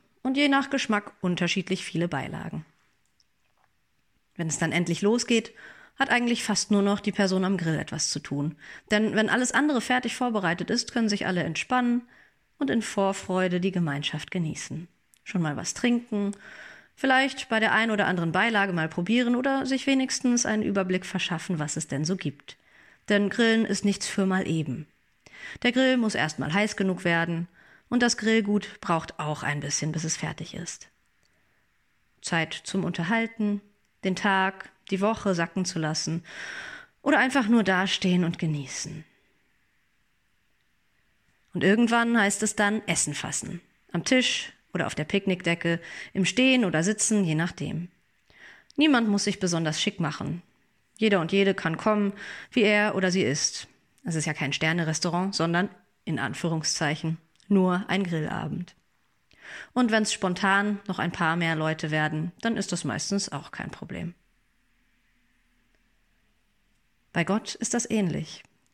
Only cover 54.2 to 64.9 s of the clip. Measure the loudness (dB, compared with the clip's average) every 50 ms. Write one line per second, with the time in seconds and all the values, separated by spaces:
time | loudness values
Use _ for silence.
54.2 | -2 -2 -4 -4 -4 -4 -2 0 0 0 0 0 0 -2 -2 -2 -2 -2 0 0
55.2 | -2 -2 -2 -2 0 2 2 2 0 0 -4 -10 _ _ _ _ _ -6 -4 -4
56.2 | -4 -4 -4 -4 -4 -2 -2 -2 -2 -2 -2 0 0 -2 -2 -2 -2 -4 -4 -4
57.2 | _ _ _ _ _ 2 4 4 4 4 2 0 0 -2 -2 -2 0 -2 -2 -2
58.2 | -2 -4 -4 -4 -4 -6 -6 -6 -8 -10 -14 _ _ _ _ _ _ _ _ _
59.2 | _ _ _ _ -20 -18 -18 -18 -16 -4 0 2 2 4 4 2 2 2 0 0
60.2 | 0 0 0 2 2 4 4 4 2 2 -2 -2 -4 -6 -4 -4 -4 -4 -2 0
61.2 | 0 0 2 2 0 0 0 0 0 0 0 -2 -2 -2 0 0 0 0 0 -2
62.2 | -4 -4 -6 -4 -2 -2 0 -2 -2 -2 -4 -4 -2 -2 -4 -4 -4 -2 -2 -2
63.2 | -2 -4 -6 -10 -10 -10 -10 -10 -10 -10 -10 -12 -12 -12 -10 -8 -8 -10 -10 _
64.2 | _ _ _ _ _ _ _ _ _ _ _ _ _ _